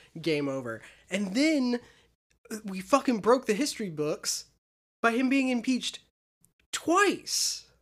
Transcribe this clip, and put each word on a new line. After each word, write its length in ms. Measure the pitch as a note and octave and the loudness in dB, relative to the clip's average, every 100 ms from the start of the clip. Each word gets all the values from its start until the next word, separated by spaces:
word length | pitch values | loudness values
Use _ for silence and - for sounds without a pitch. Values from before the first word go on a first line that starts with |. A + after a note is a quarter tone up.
| - E3 | -18 -8
game 260 | D#3+ D3+ C#3+ | -2 0 -2
over." 340 | C3+ A#2+ A2 - - - | -4 -6 -10 -14 -20 -6
And 240 | F#3+ G3+ G3+ | -4 -2 0
then 460 | D4+ D4+ B3 A#3+ - - _ _ _ _ - A3 | 2 2 2 -2 -4 -20 _ _ _ _ -14 -12
we 160 | G#3+ F#3+ | -8 -8
fucking 400 | F#3 C#4 C4 A#3 | 0 2 2 0
broke 260 | F#3+ C4 B3+ | 4 4 2
the 80 | |
history 360 | G#3 C#4+ - G#3 | -2 -2 -4 -6
books 560 | D3+ D3 G3 - - - _ _ _ _ _ | -4 -4 -4 -4 -6 -8 _ _ _ _ _
by 100 | A3+ | 0
him 160 | A#3 C4 | 2 2
being 220 | C4+ C4 | 2 2
impeached 500 | B3 A3 B3+ - - _ _ _ _ _ _ _ | 0 0 -2 -2 -10 _ _ _ _ _ _ _
twice. 920 | - - F4 G4+ A#3+ - - - - - _ | -6 2 4 4 2 -2 -2 -2 -4 -12 _